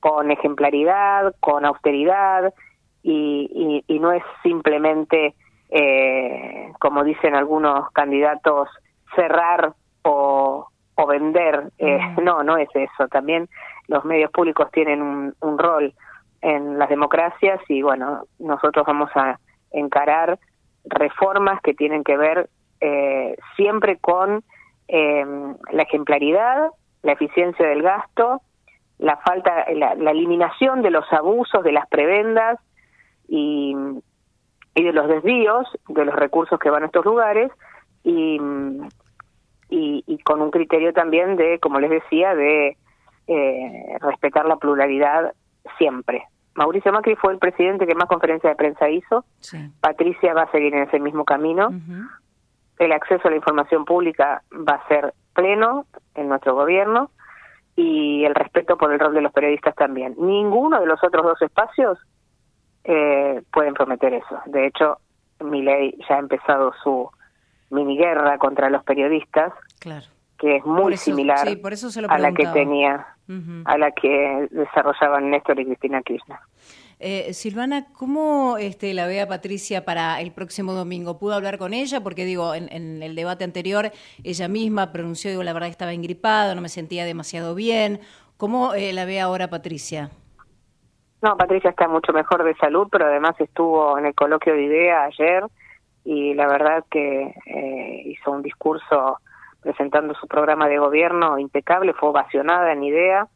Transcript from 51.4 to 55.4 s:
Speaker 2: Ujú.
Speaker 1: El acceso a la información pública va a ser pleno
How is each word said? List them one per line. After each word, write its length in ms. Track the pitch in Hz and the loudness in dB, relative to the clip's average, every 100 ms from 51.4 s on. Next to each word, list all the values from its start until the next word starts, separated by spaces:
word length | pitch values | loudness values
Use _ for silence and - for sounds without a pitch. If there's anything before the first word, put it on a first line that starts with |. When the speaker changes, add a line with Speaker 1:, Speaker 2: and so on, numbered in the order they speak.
| 156 170 208 | 0 0 0
Speaker 2:
Ujú. 380 | 185 165 180 233 - _ _ _ _ _ _ | -2 -12 -14 -16 -20 _ _ _ _ _ _
Speaker 1:
El 140 | 170 | 0
acceso 340 | 151 - 180 180 | 2 2 0 2
a 40 | |
la 60 | 156 | 0
información 480 | 143 151 143 165 | 0 -2 0 0
pública 580 | 147 175 175 160 143 143 _ | 2 0 0 0 0 0 _
va 220 | - 156 | -8 -2
a 120 | 143 - | -2 2
ser 260 | 151 143 - _ | 0 0 -8 _
pleno 540 | - | 0